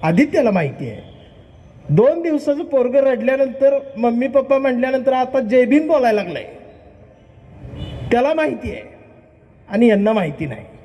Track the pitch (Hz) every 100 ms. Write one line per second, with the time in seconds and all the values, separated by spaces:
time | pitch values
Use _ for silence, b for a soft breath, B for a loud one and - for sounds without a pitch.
0 | 165 175 285 349 247 190 147 120 135 104
1 | - - - - - - - - - 147
2 | 240 339 339 302 - 285 349 277 247 269
3 | 269 247 233 269 269 269 269 277 277 220
4 | 240 233 262 269 269 269 269 247 254 262
5 | 262 262 254 262 220 254 247 285 311 311
6 | 247 208 175 143 107 - - - - -
7 | - _ _ - - - - - - -
8 | - 233 269 311 302 233 233 202 - -
9 | - - _ _ _ _ - 202 240 208
10 | 202 220 170 143 151 107 104 -